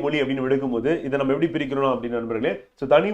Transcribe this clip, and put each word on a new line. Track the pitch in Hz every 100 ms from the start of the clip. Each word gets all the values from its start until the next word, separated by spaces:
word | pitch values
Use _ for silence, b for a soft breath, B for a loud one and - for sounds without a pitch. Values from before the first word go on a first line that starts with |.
மொழி | 143 151
அப்படின்னு | 131 135 131
எடுக்கும்போது | 135 135 117 123 165 139
இதை | 135
நம்ம | 135
எப்படி | 135 160
பிரிக்கிறோம் | 156 143 139 139
அப்படின்னு | 120 120 120
நண்பர்களே, | 113 113 139 - - _
so, | 139
தனி | 147 190